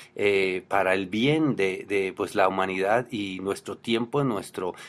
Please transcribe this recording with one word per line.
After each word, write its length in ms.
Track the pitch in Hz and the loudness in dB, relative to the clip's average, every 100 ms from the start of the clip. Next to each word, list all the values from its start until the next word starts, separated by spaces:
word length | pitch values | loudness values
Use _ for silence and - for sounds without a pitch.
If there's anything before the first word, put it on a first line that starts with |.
| - - | -12 0
eh, 480 | 101 98 95 92 - | 2 4 2 -2 0
para 260 | 98 92 | 2 4
el 140 | 95 92 | 2 0
bien 480 | 107 131 156 151 98 | 0 2 2 0 0
de, 300 | 95 95 - | 0 -2 -2
de, 260 | 101 95 90 | -2 -2 -2
pues, 180 | 95 | -2
la 140 | 104 95 | 2 2
humanidad 600 | 95 95 95 98 117 127 | 2 -2 0 2 2 0
y 280 | 110 98 92 | -6 -6 -6
nuestro 380 | 95 95 - 98 | -4 -4 -6 -8
tiempo, 460 | 117 113 120 147 | -2 0 0 -2
nuestro, 520 | 135 120 - - 90 - | 0 -2 -6 -6 -6 -8